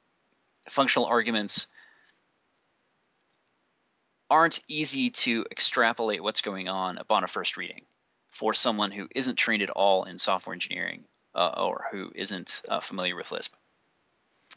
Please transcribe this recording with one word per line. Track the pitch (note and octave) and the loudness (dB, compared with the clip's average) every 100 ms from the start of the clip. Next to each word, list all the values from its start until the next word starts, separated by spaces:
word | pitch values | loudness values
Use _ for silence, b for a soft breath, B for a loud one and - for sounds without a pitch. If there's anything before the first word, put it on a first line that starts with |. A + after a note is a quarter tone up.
| _ _ _ _ _ _ - | _ _ _ _ _ _ -4
functional | - C3+ - G#2 | 0 2 2 4
arguments | A#2+ A2 A2+ G2+ - - b b b b b _ _ _ _ _ _ _ _ _ _ _ _ _ _ _ _ _ _ _ _ _ | 2 2 0 2 2 2 b b b b b _ _ _ _ _ _ _ _ _ _ _ _ _ _ _ _ _ _ _ _ _
aren't | D3+ E3 - - | 4 4 2 -6
easy | D3+ D3+ C3+ B2 | -4 -2 0 0
to | - C3 A2+ - | 2 2 0 -4
extrapolate | - - - A#2 A#2+ A2 G2 | 0 0 4 2 2 0 0
what's | G2 - | 0 -2
going | G#2+ F#2+ F#2 | -4 -6 -4
on | F#2+ F#2 F2 | -2 -4 -4
upon | - G#2+ | 2 2
a | F2+ | 2
first | G2+ F2+ - | -2 -4 -4
reading | F2 - - _ _ _ _ | -10 -12 -20 _ _ _ _
for | - G#2+ | -2 0
someone | G#2+ B2 G#2 G2+ | 4 2 2 -2
who | G2+ F#2+ - | -4 -6 -2
isn't | B2+ - | -2 0
trained | - G#2+ | 0 0
at | G2 | 0
all | - G2 F#2+ | 2 4 4
in | F#2 F2 | 2 0
software | - F#2 - | 2 2 -4
engineering, | F2+ - F2+ F2+ E2+ - _ _ - | -8 -6 -6 -6 -10 -16 _ _ 0
uh, | F2 - | 0 0
or | F#2 - - | -2 -2 -6
who | G2+ F2 - | -8 -10 -6
isn't, | G2 F#2+ - - - | -6 -4 -4 -6 -2
uh, | G2 | -4
familiar | - F#2+ F2+ F2 | -4 -4 -4 -4
with | - | -8
Lisp. | E2+ - - _ _ _ _ _ _ _ _ _ | -6 -6 -8 _ _ _ _ _ _ _ _ _